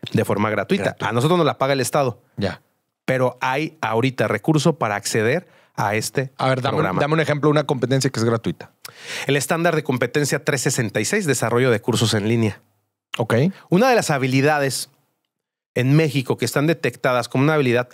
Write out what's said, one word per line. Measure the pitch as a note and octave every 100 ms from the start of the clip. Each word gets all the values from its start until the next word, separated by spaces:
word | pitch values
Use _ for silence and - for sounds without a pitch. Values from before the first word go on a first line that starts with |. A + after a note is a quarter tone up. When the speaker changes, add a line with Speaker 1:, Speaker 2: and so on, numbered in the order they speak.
| -
Speaker 1:
de | -
forma | G#2+ G2 G#2+
gratuita. | G#2 F#2+ G3
Speaker 2:
Gratuita. | G2+ - G2+
Speaker 1:
A |
nosotros | A#2 C#3+ F3
nos | D3+
la | A2
paga | C3+
el | C#3
Estado. | A#2+ D3+ C3+ - _ -
Speaker 2:
Ya. | G2 E2+ _ _ _ _
Speaker 1:
Pero | - C3 B2+ -
hay | C3 C3+ D#3+ -
ahorita | A2 A2 C3 B2 A2
recurso | G#2+ - D#3 E3+ D#3
para | A#2 G2+
acceder | - A#2+ A2 D#3+ - _ _ -
a | A2
este | A2 - - C3 -
Speaker 2:
A | C3
ver, | B2+
dame | C3+ D3
un, |
Speaker 1:
programa. | - -
Speaker 2:
dame | C#3+
un | D#3+
ejemplo | D3 D3+ D3+
de |
una | D3
competencia | C#3+ C#3 A#2+ C3+ C3
que | -
es |
gratuita. | A#2 A2+ F#2 D#2+ - _ - - - - -
Speaker 1:
El | C#3+
estándar | - E3+ E3+ D#3
de |
competencia | D3 B2 B2+ D3+ C#3+ D3
tres | - C3+
sesenta | D3 C3+ A2 A2
y |
seis, | A2 G#3 F3
desarrollo | B2 A#2 A#2+ C3
de | A2
cursos | - A2 A2
en | A2 G#2
línea. | A#2 A2 - _ _ _ _ _ -
Speaker 2:
Ok. | A#2 A2+ E3 - -
Speaker 1:
Una | F3 C4
de |
las | A#3 D#3+
habilidades | D3 - C3+ C#3 D3+ C3+ - - _ _ _ _ _ _ _ _
en | - B2+
México | D3 D#3+ C3 B2 A#2+
que | A#2+
están | D3 D3+
detectadas | D#3+ C3 - C#3 B2 A#2
como | C3
una | C#3+
habilidad | D#3 B2+ A#2 -